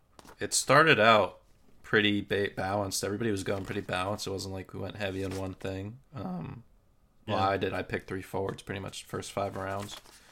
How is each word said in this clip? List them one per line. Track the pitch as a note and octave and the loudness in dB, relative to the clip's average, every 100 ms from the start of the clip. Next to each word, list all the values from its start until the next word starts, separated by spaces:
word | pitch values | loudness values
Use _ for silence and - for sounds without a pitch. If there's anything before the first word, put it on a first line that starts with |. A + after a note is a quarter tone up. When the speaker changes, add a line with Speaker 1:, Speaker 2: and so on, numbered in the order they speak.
| _ - - - | _ -20 -20 -10
Speaker 1:
It | G#2 | -2
started | - - C#3 D#3+ A2 | -2 6 6 8 8
out | A2 G#2+ F#2 - _ - - - | 8 8 6 -2 _ -20 -20 -16
pretty | - A2 G#2 G2+ | 2 4 4 2
ba-, | G2+ G2 G2 - | 0 0 0 -2
balanced. | F#2+ G#2 G2 - | -2 0 -2 -2
Everybody | G2 G#2 A2+ | -2 -2 0
was | G2 | -2
going | F#2+ G2 F#2+ | -2 -4 -4
pretty | G2+ | -6
balanced. | F#2 F#2 F#2+ G#2 F#2 | -4 -2 -2 -4 -4
It | |
wasn't | F#2+ G2 | -6 -6
like | F#2+ F#2 | -8 -10
we | G2 | -8
went | F#2+ G2 | -8 -6
heavy | G2 F#2 F#2+ | -4 -2 -4
on | F#2+ | -4
one | F#2+ F#2+ | -6 -6
thing. | G2 F#2+ G2+ B2+ _ C3+ | -8 -6 -8 -12 _ -10
Um, | C3+ F3+ G#2+ G#2+ - _ _ _ _ _ - | -8 -8 -8 -12 -18 _ _ _ _ _ -4
well, | F#2+ | 0
Speaker 2:
Yeah. | G2 | 2
Speaker 1:
I | G2 | 2
did. | F#2+ | 0
I | F#2+ | -2
picked | - G#2 - | -4 -6 -6
three | F#2 | -10
forwards | - F#2+ G2 - | -6 -4 -4 -6
pretty | - G2 | -8 -8
much | G2 - | -8 -12
the | - | -10
first | G2+ - | -10 -6
five | G2 G2 G2 | -4 -4 -4
rounds. | F#2+ G2 G2+ - - - - | -6 -6 -8 -12 -18 -20 -20